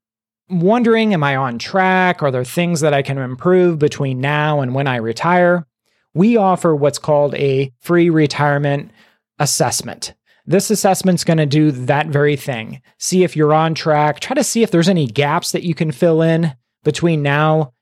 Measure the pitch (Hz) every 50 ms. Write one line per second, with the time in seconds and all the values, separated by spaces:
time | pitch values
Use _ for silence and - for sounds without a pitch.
0 | _ _ _ _ _ _ _ _ _ - 185 170 165 190 226 247 233 233 226 226
1 | 220 214 202 170 143 139 139 135 135 127 120 117 - - - 190 185 185 185 185
2 | 185 180 175 - 156 139 127 127 123 123 - 175 175 175 175 147 151 151 143 139
3 | 135 - 139 139 131 123 127 127 - 180 185 185 180 175 165 151 147 143 - -
4 | 143 135 131 127 131 143 147 147 151 156 151 143 135 127 123 135 139 135 127 120
5 | 110 113 117 - - 165 180 180 180 175 175 180 160 _ _ _ _ _ _ _
6 | _ _ - 156 185 226 240 220 196 190 180 170 - 170 156 143 147 143 139 -
7 | - - 151 147 147 143 - - 143 139 135 135 139 135 _ _ - - 175 170
8 | 170 175 160 156 151 139 - - 147 147 143 143 143 143 143 143 - - _ _
9 | _ _ _ _ _ _ _ - 147 143 - - 160 120 - - - 117 85 -
10 | - - - _ _ _ _ _ - - 156 196 190 - 220 190 - 202 185 -
11 | - 190 180 160 - - 165 160 156 143 135 156 151 151 139 123 127 139 147 143
12 | 151 160 139 143 143 147 147 139 - - 127 113 110 - 135 131 _ _ _ -
13 | - - 185 185 185 165 - 151 156 147 156 156 160 160 160 - - 160 151 147
14 | 151 151 147 - - - 262 294 240 - - 226 226 - - 170 165 185 196 170
15 | 147 113 104 143 143 143 151 175 - - - 170 - 180 156 - 170 156 147 -
16 | 180 170 160 160 160 165 165 165 170 160 135 _ _ _ _ _ - 151 147 -
17 | 160 170 165 151 143 143 143 147 156 156 156 156 156 - _ _